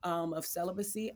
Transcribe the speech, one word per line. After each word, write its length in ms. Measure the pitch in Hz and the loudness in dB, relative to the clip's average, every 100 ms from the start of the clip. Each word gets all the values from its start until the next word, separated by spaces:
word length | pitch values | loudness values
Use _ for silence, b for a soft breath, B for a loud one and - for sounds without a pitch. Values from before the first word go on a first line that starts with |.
um, 280 | 180 170 165 | 0 2 2
of 120 | 160 - | 0 0
celibacy. 640 | 175 175 190 208 214 220 | 0 0 0 0 0 -2